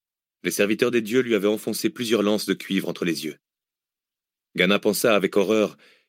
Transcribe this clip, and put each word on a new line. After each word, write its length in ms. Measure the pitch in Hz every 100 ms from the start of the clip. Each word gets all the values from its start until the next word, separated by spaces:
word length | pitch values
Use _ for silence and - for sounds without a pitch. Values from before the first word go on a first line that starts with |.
| _ _ _ _
Les 80 | 90
serviteurs 400 | - 101 110 123
des 100 | 120
dieux 200 | 110 123
lui 140 | 123 107
avaient 120 | 101
enfoncé 420 | 107 - 104 113
plusieurs 340 | - 117 110
lances 220 | 101 107 -
de 80 |
cuivre 340 | 90 - 98 -
entre 160 | 82
les 220 | 90 78 78
yeux. 120 | 71 _ _ _ _ _ _ _ _ _ _ _ 82
Gana 240 | 90 101
pensa 360 | 107 98 123 101
avec 200 | 90 104
horreur 420 | 92 110 98 - _ _